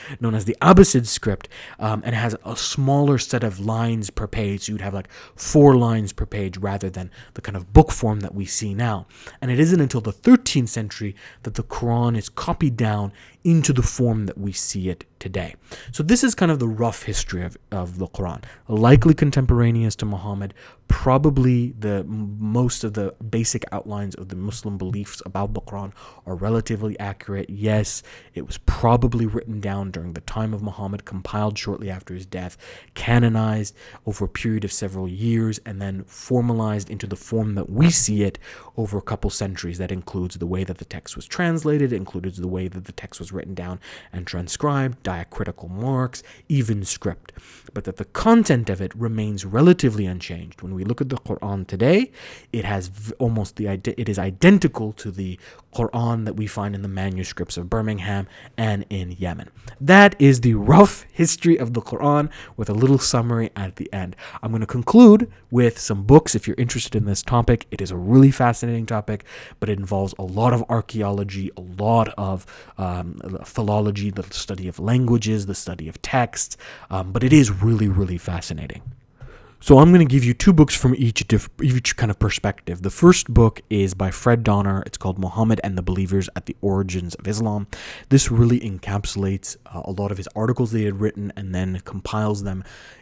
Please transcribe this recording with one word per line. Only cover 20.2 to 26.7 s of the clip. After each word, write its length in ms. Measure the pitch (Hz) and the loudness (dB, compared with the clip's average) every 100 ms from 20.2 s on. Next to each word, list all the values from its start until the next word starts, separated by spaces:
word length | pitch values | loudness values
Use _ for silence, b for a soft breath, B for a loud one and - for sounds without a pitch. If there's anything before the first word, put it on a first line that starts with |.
| 98 101 98 - B B - | -8 -8 -10 -12 B B -2
Probably 840 | - 131 135 151 135 127 123 120 117 | 0 2 4 4 4 2 2 0 -4
the 200 | 107 98 | -4 -2
m-, 360 | 87 107 104 104 | -4 -8 -8 -6
most 440 | 107 120 123 - | -2 0 0 -2
of 100 | 110 | -6
the 200 | 104 98 - 113 | -4 -6 -6 -6
basic 340 | 113 113 117 - | -4 -2 -4 -6
outlines 440 | - - 104 101 - | -10 -8 -8 -8 -10
of 120 | 95 | -12
the 80 | 90 | -8
Muslim 420 | 101 - 107 98 | -8 -8 -8 -6
beliefs 440 | 92 101 104 - 95 | -6 -6 -8 -12 -10
about 280 | 95 101 | -6 -6
the 80 | 107 | -6
Quran 320 | - 101 196 - B B - | -10 -12 -12 -16 B B -12
are 100 | 87 | -6
relatively 640 | 101 113 107 | -2 -2 -2